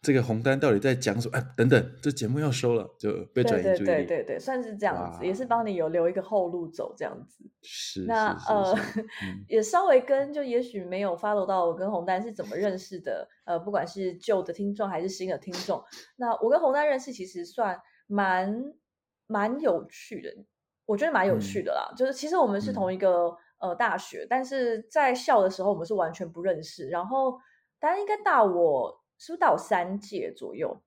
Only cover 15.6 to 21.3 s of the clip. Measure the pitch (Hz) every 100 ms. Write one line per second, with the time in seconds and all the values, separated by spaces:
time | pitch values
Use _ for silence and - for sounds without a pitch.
15.6 | 185 165 - - - _ 240 226 226 302
16.6 | 311 277 302 269 269 247 185 180 170 -
17.6 | 214 180 _ _ _ 202 196 185 190 220
18.6 | 277 - _ _ _ _ _ 220 214 269
19.6 | 302 170 - - - 220 - - - _
20.6 | _ _ - 202 320 262 190